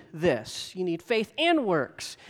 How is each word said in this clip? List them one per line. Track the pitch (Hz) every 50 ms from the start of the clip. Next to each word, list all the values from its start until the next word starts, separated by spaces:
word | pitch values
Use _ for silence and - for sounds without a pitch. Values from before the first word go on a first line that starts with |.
| - - 180
this. | 156 170 170 127 107 107 - - - - - -
You | 185 185
need | 175 165 165
faith | - - 233 226 214 - -
and | 277 320 349 339 302 240
works. | 196 170 147 120 - - - - - - - -